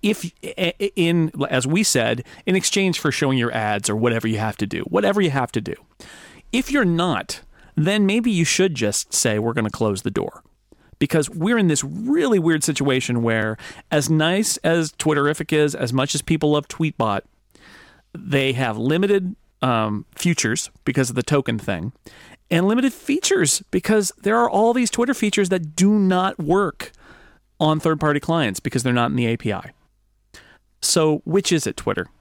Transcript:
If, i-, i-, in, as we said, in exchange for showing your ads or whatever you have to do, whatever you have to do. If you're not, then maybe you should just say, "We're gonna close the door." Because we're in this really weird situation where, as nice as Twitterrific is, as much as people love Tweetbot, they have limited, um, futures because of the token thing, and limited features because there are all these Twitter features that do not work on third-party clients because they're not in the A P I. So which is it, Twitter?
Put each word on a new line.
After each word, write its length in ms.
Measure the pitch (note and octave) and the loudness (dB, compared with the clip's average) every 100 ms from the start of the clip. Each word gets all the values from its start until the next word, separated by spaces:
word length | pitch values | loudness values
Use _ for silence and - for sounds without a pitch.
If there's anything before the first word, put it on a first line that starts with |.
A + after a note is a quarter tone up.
If, 220 | G#3 G#3+ E3+ _ | 0 -2 -6 _
i-, 300 | E3 - F3+ - | -14 -4 -4 -2
i-, 120 | G3+ - | -6 0
in, 340 | E3+ E3+ D#3 - C#3 | 2 4 2 -2 -2
as 160 | C3 B2+ | -2 0
we 160 | E3+ | 0
said, 420 | A3 C3 A#2 A#2 - - - | 2 0 0 -2 -8 -10 -2
in 100 | F#3+ | 0
exchange 420 | - - F#3+ E3+ | 0 0 0 0
for 100 | D#3 | -2
showing 280 | C3 C#3+ C3 | 0 0 0
your 140 | A#2 | 0
ads 380 | A2+ G#2+ G#2 G2+ | -2 -2 -2 -2
or 60 | G#2+ | 0
whatever 320 | A#2+ A2+ A2+ | 0 0 -2
you 100 | A2 | -2
have 180 | A2 - | -4 -2
to 80 | G2+ | -4
do, 160 | E2 | -4
whatever 380 | F#2 F#3 G3+ G3+ | -2 0 0 2
you 100 | F3+ | 0
have 220 | C#3 B2 | 0 -2
to 80 | A#2 | -4
do. 140 | - - _ _ - - - - - | -6 -12 _ _ -20 -20 -20 -20 -4
If 180 | B3+ C4 | -4 -2
you're 140 | C#4 | 0
not, 560 | G3+ E3+ F3 A2 - - - - - - | 2 0 0 -2 -6 -12 -14 -20 -10 -2
then 300 | D#3+ G#3+ G3 | 0 2 2
maybe 240 | A3 A#3+ | 2 0
you 140 | F#3+ | 0
should 300 | D#3+ - F#3 | 0 2 0
just 380 | C#3 G#2+ G2+ - | 2 -2 -2 -4
say, 240 | - B2 G#2+ | -2 0 0
"We're 140 | A2+ | 0
gonna 180 | A#2 G#2+ | -2 -4
close 320 | - A2 F#2+ | 0 -2 0
the 80 | - | -4
door." 320 | G2 G1+ - _ _ _ _ _ - | -4 -6 -10 _ _ _ _ _ -4
Because 320 | D3 E3 C#3+ | 0 0 0
we're 280 | F3 F3 A#3 | -2 0 4
in 100 | F#3 | 4
this 160 | D3 | 2
really 540 | C3+ E3 A#3 D#4 C#4+ G#3 | -2 -6 0 0 2 2
weird 240 | E3 D#3+ | 4 2
situation 580 | D#3 C#3+ C#3 C3 - A#2+ | 0 0 0 0 0 0
where, 340 | A#2 A2+ A2 A2 - - _ | 0 0 -2 -6 -12 -20 _
as 200 | D3+ D3 | -2 2
nice 460 | D#3+ D#3 F#3+ A3 - | 2 2 0 -2 -2
as 320 | E3+ E3 D#3+ | 0 0 -2
Twitterrific 600 | _ D#3 D3 C#3+ D3+ D#3+ | _ 0 2 2 0 0
is, 220 | D#3 D3+ | 2 2
as 180 | C3 B2 | 0 -2
much 220 | C3 C#3 | 0 0
as 80 | - | -2
people 280 | - D#3+ D3+ | 0 0 2
love 140 | D3 C#3+ | 0 -2
Tweetbot, 540 | - D#3+ - A2+ G2 - _ _ _ - - - _ _ | -4 -4 0 -2 -2 -6 _ _ _ -20 -20 -20 _ _
they 400 | - - C#3 C3+ | -16 -2 0 0
have 220 | B2+ B2+ G#2+ | 0 -2 -2
limited, 600 | A#2+ D#3+ G3 G3+ F#3 - _ _ | 0 2 2 2 0 -10 _ _
um, 440 | C3 A#2 A2 G#2 - - | 0 2 0 -2 -8 -4
futures 540 | F3 E3 A2 - - _ | 0 0 0 -2 -6 _
because 240 | - C3+ B2 | -4 -2 0
of 40 | |
the 80 | B2+ | -2
token 360 | A#2+ D3 C3 A#2 | 0 0 0 -4
thing, 340 | - F2+ F#2 - - - - - _ | -4 -6 -6 -12 -20 -20 -20 -20 _
and 160 | E3+ F#3+ | 0 2
limited 260 | A#3 C4 | 2 0
features 680 | - - D4 - F#4+ D3 - - | -2 -4 -2 0 0 0 -2 -2
because 400 | F#3 - G#3+ F#3+ - | -4 2 0 0 -4
there 180 | G3+ A3+ | 0 2
are 120 | A#3+ | 2
all 220 | G3 A3+ | 2 2
these 180 | A#3+ A#3+ | 2 0
Twitter 240 | - A#3+ | 0 -2
features 360 | C4+ G#3 G3+ F#3+ | 0 0 2 0
that 260 | F#3 D#3 D3+ | 0 -4 2
do 220 | G3 G#3+ | 4 4
not 400 | F#3+ F3+ F#3 - | 4 2 0 -2
work 520 | D3+ F#3 F#3+ - - _ - - - _ _ _ | 0 2 0 -6 -16 _ -20 -20 -20 _ _ _
on 180 | D#3 D3+ | 2 2
third-party 400 | D#3+ D#3 D3+ D3 | 0 0 0 0
clients 400 | - E3 B2 F#2+ | 0 0 0 -2
because 240 | C#3+ B2+ | -4 -2
they're 100 | B2+ | 0
not 180 | A#2+ A#2+ | 0 0
in 60 | B2+ | 0
the 100 | A#2+ | 0
A 100 | A#2 | -2
P 160 | A2+ | -4
I. 200 | F#2+ - _ _ _ _ _ _ - - _ _ _ | -6 -8 _ _ _ _ _ _ -20 -20 _ _ _
So 420 | - - D#3 D3+ | -2 2 2 0
which 280 | - F3+ G3 | 0 -2 2
is 140 | E3 A2+ | 0 -2
it, 100 | - | -6
Twitter? 320 | - G2+ F2 _ | -4 -4 -6 _